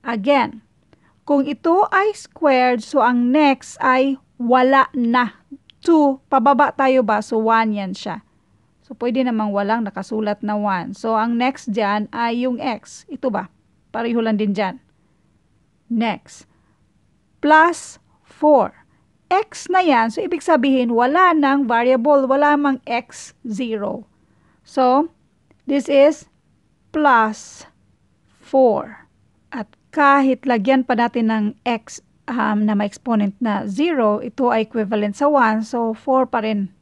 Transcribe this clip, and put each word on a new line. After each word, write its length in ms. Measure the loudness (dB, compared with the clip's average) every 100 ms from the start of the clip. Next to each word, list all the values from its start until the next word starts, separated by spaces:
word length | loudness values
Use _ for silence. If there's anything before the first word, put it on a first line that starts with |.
Again, 560 | -8 -6 0 2 0 -6 _ _ _ _ _ _
kung 240 | -2 0 0
ito 400 | -4 0 2 2
ay 240 | 0 0
squared, 720 | -4 -16 -2 2 4 2 0
so 160 | -2 0
ang 320 | 2 2 2
next 480 | 4 2 0 -6 -4
ay 400 | 0 2 0 -2 _ _
wala 560 | 0 2 4 2 2
na. 480 | 0 0 2 0 -6 _ -20 _ _
Two, 400 | 2 4 4 0 _
pababa 400 | 2 2 2 0 0
tayo 240 | 2 2
ba? 240 | 2 -2
So, 160 | -2 -2
one 320 | 0 0 0
yan 240 | -4 -8 -10
siya. 240 | -12 -12 _ _ _ _ _ _
So, 80 | _ -8
pwede 240 | -4 -2
namang 320 | -2 -2 -2 -2
walang 320 | -2 -2 -4
nakasulat 560 | -10 -8 -6 -4 -4
na 160 | -4 -4
one. 320 | -2 -4 -6
So, 240 | -8 -4 -2
ang 240 | -2 -2
next 320 | -2 -4 -6
dyan 400 | -2 -2 -2 -4
ay 320 | -4 -4 -2
yung 160 | -4 -4
x. 480 | -6 -8 -12 -20 -18
Ito 240 | -8 -4
ba? 160 | -4 -8 _ _ _ _
Pareho 320 | -8 -4 -2
lang 160 | -2 -2
din 160 | -2
dyan. 320 | -2 -4 -6 _ _ _ _ _ _ _ _ _ _ _
Next, 560 | -4 -4 -6 _ -20 -20 _ _ _ _ _ _ _ _ _
plus 560 | 2 4 4 0 -12 -20 _ _
four. 600 | _ -2 2 2 2 _ _ _ _ _ _
X 400 | -2 -2 -12 -2
na 80 | 0
yan. 320 | 2 2 0
So, 80 | -4
ibig 240 | -6 -6
sabihin, 480 | 0 2 2 0 0
wala 400 | 0 0 4 4
nang 320 | 4 2 0
variable. 640 | 0 0 2 2 4 2 2
Wala 300 | 2 2 2
mang 220 | 0 -2
x, 480 | -4 -8 -8 -20 -20 _ -12
zero. 560 | -8 -6 -6 -6 -8 -14 _ _ _ _ _ _
So, 420 | 0 2 2 0 _ _ _ _ _
this 240 | -4 -4 2
is 400 | 4 4 2 -12 _ _ _ _ _ _
plus 760 | 0 2 4 2 -4 -16 -20 -20 _ _ _ _ _ _ _
four. 640 | -2 2 2 2 -6 -16 _ _ _ _ _
At 160 | -12 -12 _ _
kahit 500 | 0 4 4 2 0
lagyan 380 | -2 -2 2 0
pa 160 | 0 -2
natin 320 | 0 0 -2
ng 140 | 0 -4 -4
x, 400 | -6 -6 -8 -20 _ _ -10
um, 400 | -4 -2 0 0
na 80 |
may 160 | 0 -4
exponent 480 | -6 -4 -2 -2 -2
na 260 | -4 -4 -4
zero, 480 | -2 -2 0 0 0
ito 320 | -6 -4 -2
ay 160 | 0 -2
equivalent 480 | -4 -4 -2 -4
sa 160 | -2 0
one. 320 | 2 2 0
So, 320 | -4 -4 -4
four 320 | -6 -2 0 0
pa 160 | -2
rin. 320 | -2 -4 -6 _